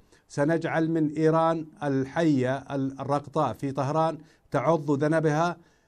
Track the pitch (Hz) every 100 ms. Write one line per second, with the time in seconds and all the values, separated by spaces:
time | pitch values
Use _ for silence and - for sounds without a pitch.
0 | - _ _ - 143 165 160 143 160 165
1 | 151 156 156 160 165 165 156 - 147 135
2 | 131 165 165 139 123 135 - 139 135 135
3 | 127 143 139 160 139 110 139 135 131 156
4 | 160 156 - _ _ 147 127 165 143 139
5 | 151 160 156 151 170 165 - _